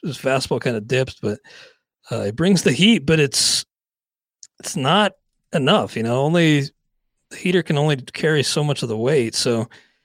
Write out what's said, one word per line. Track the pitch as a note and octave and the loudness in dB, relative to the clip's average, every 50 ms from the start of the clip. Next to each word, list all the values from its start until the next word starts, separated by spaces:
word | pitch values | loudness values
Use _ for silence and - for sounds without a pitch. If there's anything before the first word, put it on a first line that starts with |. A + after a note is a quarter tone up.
| - | -8
his | F3+ B2+ | -8 -8
fastball | - - C3 C3+ C3+ - - C#3+ A#2+ | -4 -2 0 0 0 0 -2 -4 -4
kinda | - C3 A#2 A2 | -2 -4 -4 -4
dipped, | G#2+ A#2+ B2+ C3 C3 - - - | -4 -2 0 0 0 -2 -6 -8
but, | - G#2+ G#2 - _ - - - - - _ _ _ _ _ _ _ - | -6 -6 -6 -6 _ -20 -20 -20 -20 -20 _ _ _ _ _ _ _ -8
uh, | B2 A2 | -8 -6
it | G2+ G2+ G#2+ | -4 -6 -2
brings | B2 D#3+ F#3+ G3+ E3+ - | 0 2 4 4 4 4
the | E3+ | 2
heat, | B2+ B2 F#3 A3 A#3 E3+ C#3 | 2 4 4 4 4 4 2
but | D3+ E3 D#3+ | 2 2 2
it's, | C#3+ B2+ - - - - - - - - _ _ _ _ _ _ _ _ _ _ _ _ _ _ - _ _ _ | 2 0 0 0 0 0 0 -2 -4 -8 _ _ _ _ _ _ _ _ _ _ _ _ _ _ -20 _ _ _
it's | - - - | -14 -10 -6
not | D3 C3 C#3 E3+ G#3 G#3 G3 - _ _ _ _ _ _ _ - | -2 0 2 2 4 2 0 -2 _ _ _ _ _ _ _ -4
enough, | E3 C3 C#3 G3+ G#3+ A2 - - | -2 2 2 2 2 0 -2 -4
you | A#2 A2 | -4 -2
know? | A#2 B2 C3 | 0 0 0
Only, | C#3 D3+ E3+ F3 E3 D#3 D3+ C#3+ C#3 C#3+ - _ _ _ _ _ _ _ _ _ _ _ | 2 2 2 4 4 4 4 2 0 -4 -10 _ _ _ _ _ _ _ _ _ _ _
the | - | -20
heater | - - F3+ F3+ F3+ D#3+ | -6 -2 0 0 0 0
can | - E3 C#3+ | 0 0 0
only | D3 D#3 D3 | 2 0 0
carry | B2+ B2 - - - - D3+ D#3+ D3 B2+ | -2 -6 -12 -8 -4 -2 0 2 2 0
so | - - E3 D3 | 0 -2 -2 -2
much | D3 C#3 - - | -2 -2 -4 -4
of | A#2 | -6
the | A2 | -4
weight. | A2 A2+ B2+ D#3+ C#3+ A#2 A2+ - | -2 0 0 2 0 0 -2 -4
So, | - - C3 A#2 A2+ A2 - - - _ _ _ _ _ | -2 -2 0 -2 -2 -4 -6 -10 -20 _ _ _ _ _